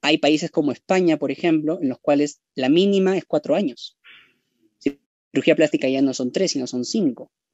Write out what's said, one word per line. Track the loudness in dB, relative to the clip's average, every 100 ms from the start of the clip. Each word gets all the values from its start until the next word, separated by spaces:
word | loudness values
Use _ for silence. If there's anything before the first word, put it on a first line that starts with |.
Hay | 2 2
países | 2 0 -2
como | -2 -2
España, | -4 -2 0 2 0
por | -2
ejemplo, | -2 0 0 0 -4
en | -4
los | -4
cuales | 0 0 0 -4 _ -4
la | 2
mínima | 4 4 2 2 0
es | -2
cuatro | -4 0 -2
años. | -2 -6 -18 _ -20 -20 _ _ _ _ _ _ -6 -6 _ _ _
Cirugía | -2 2 4
plástica | 2 2 -2
ya | 0
no | 0 0
son | -6
tres, | -2 -2
sino | -2 -6
son | -6
cinco. | -4 -2 -2 -2 -16 _ _